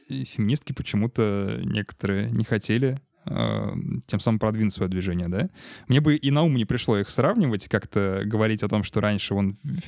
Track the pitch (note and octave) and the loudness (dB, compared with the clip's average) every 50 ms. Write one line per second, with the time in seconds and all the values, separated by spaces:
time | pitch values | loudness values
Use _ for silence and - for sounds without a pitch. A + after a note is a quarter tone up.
0 | _ - C3 C3+ C3 - - - A2+ G2+ C3 D3 - - C3+ - B2+ - - G#2+ | _ -10 -8 -8 -8 -6 -4 -2 0 0 0 0 -2 -6 -8 -8 -6 -4 -2 0
1 | G#2 A#2+ - - A2+ G#2 G2+ G2+ G2 G2 A2 A#2+ - - B2+ G#2+ G2+ - - - | 0 0 0 0 0 2 0 0 -2 -4 -4 -4 -4 -2 -2 -2 -4 -6 -8 -4
2 | - G2 G2 G2 G#2 A#2 A#2 A#2 A2+ - A#2 G#2+ - - G#2+ A#2 C3+ C3 C3 C3+ | -2 0 0 0 0 0 0 -2 0 0 -2 -2 0 0 0 2 2 0 -2 -4
3 | - _ _ _ - - - - - - - - G#2+ G#2 - - - - - B2+ | -8 _ _ _ -10 -6 -4 -2 0 0 0 -2 -2 -4 -4 -6 -6 -4 -6 -6
4 | - - - G#2 - A#2+ A2+ G#2+ A2 G#2+ G#2+ A2 A2 G#2 - - G2+ F#2 F#2+ F#2 | -4 -2 -2 0 2 2 2 2 2 0 0 2 0 0 0 0 -2 -2 -2 -2
5 | F2+ F#2+ F2 F2 F2 F2 F2 G2 D#3+ F#3+ - - - - - - - - B2 C#3 | -2 -2 -2 -2 -2 -2 -2 -2 -2 -2 -4 -10 -20 -20 -20 -10 -2 2 4 4
6 | D3+ D#3 D3 D3+ - C#3 C#3 D3 E3 E3+ C#3 B2 A2 - A#2 B2 - - A2+ G2+ | 6 4 4 4 2 2 2 4 4 4 4 2 2 0 -2 -2 0 2 2 2
7 | G2+ - - - A#2+ D3+ G#3+ A#3+ F#3 C3 A2 G2 - - - G#2+ - - - G#2 | 2 0 0 0 2 2 4 2 2 2 0 -2 -2 0 -2 -2 0 0 0 0
8 | G2+ F#2+ F#2+ G2 G#2 G#2 A2 G#2+ A2 A2 A2 G#2 - G#2 A2 G#2+ G2 - - A2 | 0 0 0 -2 -2 -2 0 2 2 2 2 0 0 0 0 0 0 0 0 0
9 | G2 G#2 G#2 G2+ - - G2+ G2 G2+ F#2+ G2 - - C#3+ C3+ - - | 0 2 0 0 -2 -2 0 2 2 0 0 -4 -6 -8 -6 -6 -4